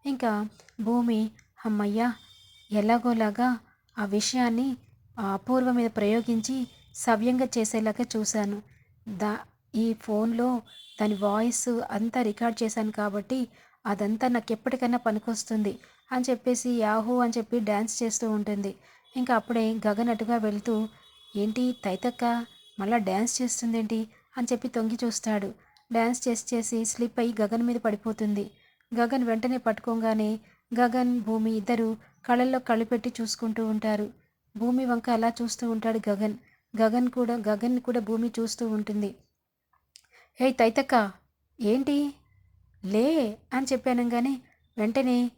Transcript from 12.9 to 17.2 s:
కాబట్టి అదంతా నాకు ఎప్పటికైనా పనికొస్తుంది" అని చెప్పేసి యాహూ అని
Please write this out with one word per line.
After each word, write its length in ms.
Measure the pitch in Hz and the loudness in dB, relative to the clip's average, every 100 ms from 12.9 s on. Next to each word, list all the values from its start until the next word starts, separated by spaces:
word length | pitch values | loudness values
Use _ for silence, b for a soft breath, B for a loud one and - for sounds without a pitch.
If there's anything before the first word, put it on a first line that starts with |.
కాబట్టి 480 | 214 208 202 202 262 240 b b b 220 | -2 -4 -4 -4 -4 -4 b b b -6
అదంతా 420 | 202 208 220 254 | -2 0 0 0
నాకు 240 | 240 226 | 0 -2
ఎప్పటికైనా 480 | 220 262 254 247 240 | -4 -2 -2 0 0
పనికొస్తుంది" 760 | 240 214 - 220 - 220 208 - b b _ | 0 -2 -2 -6 -2 -2 -2 -4 b b _
అని 140 | 254 254 | -2 0
చెప్పేసి 440 | 247 262 247 247 240 | 0 0 0 0 0
యాహూ 360 | 214 220 220 | 2 2 2
అని 160 | 247 | 2